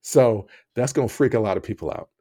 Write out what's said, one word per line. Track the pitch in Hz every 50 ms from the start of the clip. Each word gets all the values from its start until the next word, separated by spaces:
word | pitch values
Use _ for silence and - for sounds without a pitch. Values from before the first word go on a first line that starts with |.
| _
So | - - 147 131 120 113 104 95 _ - - _ _ _
that's | 117 123 131 -
gonna | - 131 107
freak | - - 143 131 -
a | 117
lot | 110 104 95 95
of | -
people | - 107 - - 76
out. | - - 82 _ _ _